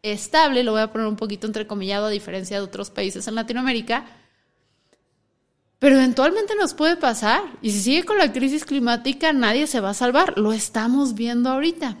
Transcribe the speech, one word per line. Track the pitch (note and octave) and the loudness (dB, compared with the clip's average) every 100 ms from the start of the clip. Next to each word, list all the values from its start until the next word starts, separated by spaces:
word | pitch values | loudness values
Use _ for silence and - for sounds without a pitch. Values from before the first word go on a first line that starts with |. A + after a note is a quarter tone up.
estable, | G#3+ G#3 - D#4 D4+ B3+ | -4 -6 0 4 4 2
lo | A#3+ | 2
voy | G#3+ | 0
a | A3 | 0
poner | A3 A3 | -2 -4
un | G#3 | -4
poquito | A3+ G3+ G#3+ | -6 -6 -6
entrecomillado | A3 G#3+ G3+ F#3+ G3+ G#3+ | -6 -6 -6 -4 -2 -2
a | |
diferencia | G3+ G3+ F#3+ F#3+ G3+ | -4 -6 -10 -6 -8
de | |
otros | F#3+ G3 G3+ | -8 -10 -10
países | - G3 F#3+ - | -6 -6 -6 -6
en | |
Latinoamérica, | A3+ A3+ A#3+ B3+ A#3 A#3 A#3+ - - _ _ _ _ _ _ _ _ _ _ _ _ _ _ _ _ | -6 -4 -4 -2 -2 -2 -4 -4 -20 _ _ _ _ _ _ _ _ _ _ _ _ _ _ _ _
pero | C#4 C4+ | 6 6
eventualmente | B3+ B3 C#4+ G4+ G#4 | 6 4 2 2 -2
nos | G#4+ F#4+ | -2 -2
puede | - D4+ E4+ | 2 0 2
pasar. | C#4 A3+ G#3+ C4+ F#4 B3 | 0 0 2 2 0 -6
Y | A3 | -2
si | G#3 | 0
sigue | G3+ D4+ | 2 0
con | - G#4 | 2 2
la | D4+ | 2
crisis | B3+ C4+ D4+ | 2 -2 -2
climática, | - C#4 A#3+ A#3+ B3 C#4 D#4+ | -2 -2 0 0 -2 0 0
nadie | C#4+ A3+ A#3+ D4+ | 2 2 2 0
se | B3 | 0
va | G3 | -2
a | |
salvar. | G3+ B3 C4 F#4 - | 0 2 4 2 2
Lo | G#3+ | 0
estamos | A3 - A3+ A3+ C4 C4+ | 0 -2 -2 0 2 0
viendo | G#3+ A#3 A#3+ B3 | -2 -2 0 0
ahorita. | C4 D#4+ E4 C4 G3+ | 0 -2 -2 -6 -8